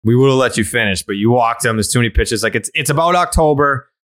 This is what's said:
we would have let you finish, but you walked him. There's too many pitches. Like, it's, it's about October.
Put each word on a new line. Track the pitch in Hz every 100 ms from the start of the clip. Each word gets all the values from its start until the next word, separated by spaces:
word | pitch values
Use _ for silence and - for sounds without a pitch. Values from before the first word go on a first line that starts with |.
we | 107
would | 120 135
have | 131
let | 123 -
you |
finish, | 107 123 107 92
but | - 101
you | 107
walked | 123 113 117
him. | 123 110
There's | 101
too | 123
many | 117
pitches. | - 107 110
Like, | 110
it's, | 113 -
it's | 160 143
about | 151 170 180
October. | 170 175 156 143 143 131 - _